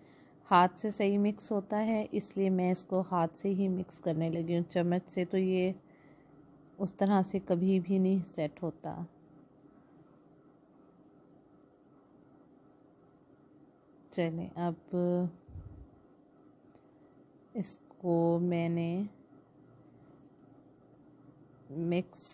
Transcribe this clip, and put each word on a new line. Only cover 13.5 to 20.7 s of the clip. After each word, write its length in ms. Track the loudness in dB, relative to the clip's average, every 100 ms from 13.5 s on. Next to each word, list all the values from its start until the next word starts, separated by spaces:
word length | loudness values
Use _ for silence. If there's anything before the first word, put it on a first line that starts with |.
| -20 -20 -20 _ -20 -10
चलें, 360 | -4 -4 -4 -10
अब 800 | -6 -6 -6 -6 -2 0 0 -2 -6 -16 -18 -16 -18 -20 -20 -20 _ _ _ -20 _ -20 -20 -20 -20 -20 -20 -20 _ _ -10
इसको 840 | -10 -12 -20 -8 0 2 2 2
मैंने 640 | 0 0 0 0 -2 -4 -6 -10 -20 -20 -20 -20 -20 -20 -20 -20 -20 -20 -20 -20 -20 -20 -20